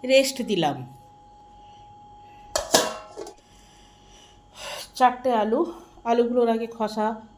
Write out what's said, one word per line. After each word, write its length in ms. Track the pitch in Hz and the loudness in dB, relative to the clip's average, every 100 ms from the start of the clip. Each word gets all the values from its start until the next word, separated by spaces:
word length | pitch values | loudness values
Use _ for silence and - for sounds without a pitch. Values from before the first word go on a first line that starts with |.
| 254 | 4
রেস্ট 260 | 269 262 - 226 | 4 4 -4 -4
দিলাম। 280 | 190 156 135 131 - - - - - - - - - - - - - - - - - 605 - - - - - - - _ - - - - - - - - - - - - - - - | 0 0 -4 -12 -18 -20 -20 -20 -20 -20 -20 -20 -20 -20 -20 -20 -20 -20 -20 -8 -8 0 0 0 -6 -14 -16 -18 -20 _ -20 -20 -20 -20 -20 -20 -20 -20 -20 -20 -16 -14 -14 -14 2
চারটে 320 | 254 247 262 233 | 2 2 0 0
আলু, 180 | 214 247 339 - - - 233 | 2 0 0 -4 -20 -12 0
আলুগুলোর 400 | 233 240 247 233 226 | 2 2 2 2 0
আগে 120 | 226 - | -4 -6
খোসা 320 | 214 - 214 220 - | -6 -2 -2 -4 -14